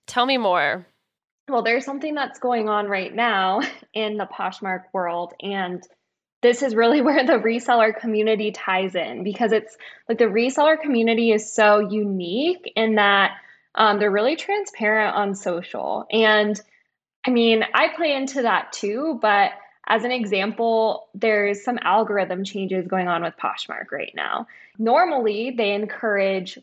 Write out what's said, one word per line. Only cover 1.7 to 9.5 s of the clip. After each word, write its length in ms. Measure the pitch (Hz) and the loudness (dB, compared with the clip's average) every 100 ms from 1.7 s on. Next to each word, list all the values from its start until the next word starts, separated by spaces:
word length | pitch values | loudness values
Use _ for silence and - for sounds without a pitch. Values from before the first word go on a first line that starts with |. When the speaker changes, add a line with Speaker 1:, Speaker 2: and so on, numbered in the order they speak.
| 240 | -2
Speaker 2:
something 300 | 262 277 311 | -4 -8 -6
that's 240 | 294 262 - | -6 -6 -6
going 300 | 254 240 214 | -2 -2 0
on 180 | 208 208 | -2 -2
right 260 | 196 185 | -4 -4
now 480 | 208 233 202 190 202 - - | -2 0 0 0 0 -2 -8
<laughs> 140 | - | -12
in 260 | 214 214 214 | -6 -4 -4
the 80 | 190 | -8
Poshmark 580 | - 190 185 196 185 185 | -6 -8 -6 -6 -8 -6
world, 420 | 190 175 170 175 - | -4 -4 -4 -8 -10
and 400 | 196 196 180 180 - _ _ _ _ _ | -8 -6 -6 -8 -12 _ _ _ _ _
this 200 | 240 247 | 2 2
is 140 | 277 220 | 0 2
really 240 | 233 294 | 4 4
<laughs> 20 | |
where 240 | 262 269 262 | 4 4 4
the 140 | 269 | 4
reseller 520 | 214 233 240 240 220 220 | 2 0 2 4 4 2
community 540 | 233 214 214 214 214 | -2 0 2 2 -2
ties 420 | 202 - 185 190 | -4 -2 -2 -2
in, 300 | 180 139 120 | -4 -4 -6
because 260 | 190 196 - | -6 -2 0